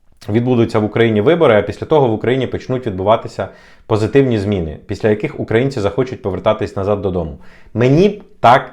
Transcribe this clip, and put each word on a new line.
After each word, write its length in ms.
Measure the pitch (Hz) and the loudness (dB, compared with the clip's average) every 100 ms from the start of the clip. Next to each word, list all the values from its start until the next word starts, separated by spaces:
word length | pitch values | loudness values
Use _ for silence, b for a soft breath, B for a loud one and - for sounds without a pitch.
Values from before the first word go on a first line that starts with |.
| _ - - | _ -20 -2
відбудуться 500 | 107 120 123 113 113 | 0 2 2 2 0
в 40 | |
Україні 380 | 104 117 113 107 | 0 2 2 2
вибори, 380 | 107 175 151 107 | 2 4 4 2
а 20 | |
після 240 | 101 101 - | 0 -6 0
того 220 | 156 131 | 2 2
в 60 | |
Україні 340 | 107 110 131 120 | 0 -2 -2 -2
почнуть 400 | 92 - 131 120 | -8 -6 -6 -6
відбуватися 600 | 92 95 113 113 - 95 b b b - | -4 0 0 -2 -10 -10 b b b -4
позитивні 500 | 107 107 139 135 113 | -2 2 2 2 0
зміни, 420 | 98 101 82 71 - | 0 -2 -4 -10 -10
після 220 | 101 110 | -4 0
яких 300 | 214 151 - | 0 -2 -8
українці 400 | - 110 135 139 | -2 0 0 -2
захочуть 420 | 98 - 131 107 | -4 -2 -6 -6
повертатись 540 | 101 92 101 107 101 - | -6 -4 -2 -2 -4 -4
назад 260 | 95 101 | -2 -2
додому. 360 | 101 90 80 71 b b b | -2 -4 -6 -10 b b b
Мені 360 | 107 127 143 208 | 0 2 4 2
б 140 | 202 - - | 0 -14 2
так 320 | 117 131 - | 4 4 2